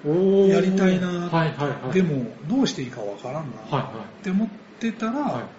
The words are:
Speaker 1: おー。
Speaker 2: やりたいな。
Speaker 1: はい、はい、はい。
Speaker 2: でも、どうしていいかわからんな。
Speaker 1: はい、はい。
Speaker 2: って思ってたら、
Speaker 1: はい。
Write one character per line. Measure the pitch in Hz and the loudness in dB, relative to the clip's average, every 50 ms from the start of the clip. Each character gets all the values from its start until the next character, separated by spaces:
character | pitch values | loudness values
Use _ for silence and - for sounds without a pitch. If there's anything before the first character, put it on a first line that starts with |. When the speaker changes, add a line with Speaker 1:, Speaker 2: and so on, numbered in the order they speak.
| - | 0
Speaker 1:
お | 147 156 180 190 190 196 196 196 | 0 2 4 4 6 6 6 6
ー。 | 190 | 6
Speaker 2:
や | 175 175 | 6 6
り | 185 190 190 | 4 4 2
た | 190 190 185 | 4 4 4
い | 180 175 | 4 2
な。 | 180 | 0
Speaker 1:
は | 180 175 175 175 175 165 165 160 | -2 -2 -4 -4 0 0 2 2
い、 | 151 135 | 0 0
は | - 147 139 120 - | -2 -2 -2 -2 -4
い、 | 127 | -6
は | 131 | 0
い。 | 147 | 2
Speaker 2:
で | 190 180 | 2 2
も、 | 160 147 135 120 113 - - 143 156 | 2 2 -2 -2 -4 -8 -12 -6 0
ど | 233 277 247 | 2 2 2
う | |
し | 170 - | 2 0
て | - | -4
い | 131 | -8
い | 120 | -8
か | - 123 | -8 -8
わ | 107 101 101 | -8 -8 -8
か | - - 123 | -8 -10 -8
ら | 131 160 | -8 -8
ん | 156 131 | -8 -8
な。 | 107 - | -12 -14
Speaker 1:
は | - - | -8 -4
い、 | 151 | -4
は | 135 | -4
い。 | 110 - 107 113 107 - - - | -4 -4 -10 -12 -14 -14 -16 -10
Speaker 2:
っ | - | -6
て | 196 | -2
思 | 185 202 226 | 0 0 0
っ | 220 - - - - - - | -2 -4 -14 -20 -20 -12 -6
て | - 226 | -6 -6
た | 208 - 226 | -4 -4 -4
ら、 | 226 233 294 | -4 -2 -2
Speaker 1:
は | 294 214 139 120 | -2 -2 -4 -4
い。 | - - - | -8 -10 -14